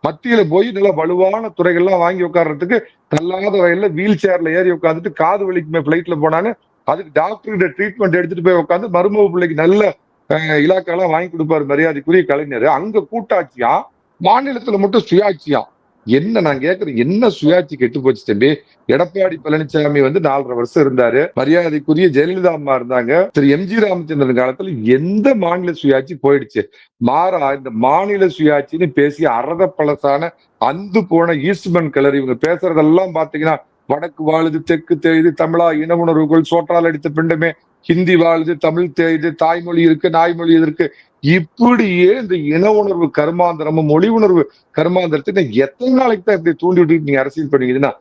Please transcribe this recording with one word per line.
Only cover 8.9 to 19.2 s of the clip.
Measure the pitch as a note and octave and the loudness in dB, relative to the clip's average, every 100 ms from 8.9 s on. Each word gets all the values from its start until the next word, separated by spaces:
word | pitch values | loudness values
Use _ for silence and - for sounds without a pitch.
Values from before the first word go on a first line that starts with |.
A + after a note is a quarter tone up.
| F3 F#3 G#3 G3+ | 0 0 2 2
பிள்ளைக்கு | F3 F3 | 2 -2
நல்ல, | D3+ D#3+ G3+ G#3 - _ _ _ | 0 2 2 2 -2 _ _ _
அஹ், | D3+ D#3 D3+ | -4 0 0
இலாக்காலாம் | D3+ F#3 F#3 E3+ F3+ | 2 0 0 -2 0
வாங்கி | D#3 F3+ | -2 -4
கொடுப்பாரு | E3 D#3 D#3+ | -6 -2 -2
மரியாதைக்குரிய | C#3+ C#3+ D#3+ C#3+ D3+ F3+ | 0 0 0 -2 0 0
கலைஞர். | - C#3+ D3+ B2+ | 2 -2 -2 -2
அங்க | C3+ C#3 G3 G#3+ - | 0 0 -2 -4 -4
கூட்டாட்சியா, | A#3 G3 G3+ D#3+ B2 A#2 E3 - _ _ _ | -8 -2 -2 -2 -4 0 0 -4 _ _ _
மாநிலத்துல | F3+ A3+ C#4 B3 A#3 G3+ | 2 2 0 -8 -4 -2
மட்டும் | G3 A3 - | 2 0 2
சுயாட்சியா? | F3 G#3 E3 - C3+ - _ _ _ | 2 2 -2 -2 -2 -2 _ _ _
என்ன | - B2+ F3+ A3+ | 0 0 0 0
நான் | E3 C3+ | 0 0
கேக்குறேன், | C#3+ F#3+ F#3+ A#2+ | -2 -2 -4 -2
என்ன | B2+ G3+ A#3 | 0 2 0
சுயாட்சி | - D3+ F3+ F3 | 0 2 2 0
கெட்டு | D3 A#2+ C#3 | -2 -2 0
போச்சு | C3 B2+ - | -2 -2 -2
தம்பி? | G2+ C3 D3 _ _ - | 0 2 0 _ _ -2
எடப்பாடி | C3 E3+ F#3 | 0 0 -2